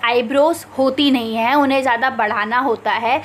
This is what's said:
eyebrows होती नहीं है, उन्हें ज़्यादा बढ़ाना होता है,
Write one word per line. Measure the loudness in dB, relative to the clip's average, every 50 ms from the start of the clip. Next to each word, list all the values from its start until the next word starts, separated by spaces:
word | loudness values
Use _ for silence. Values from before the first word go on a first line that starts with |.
| -2
eyebrows | 0 0 0 0 0 2 2 2 2 2 -2 -6 -10 -4 -2
होती | 0 0 2 2 2 2
नहीं | 2 0 0 -4 -4
है, | -2 0 0 2
उन्हें | 2 2 2 0 0 0
ज़्यादा | 0 0 0 0 -2
बढ़ाना | 0 0 -2 -2 -2 -2 -2 -2 -2 -2
होता | 0 0 -2 -2 -2 -2 -2
है, | -2 0 -2 -2 -2 -4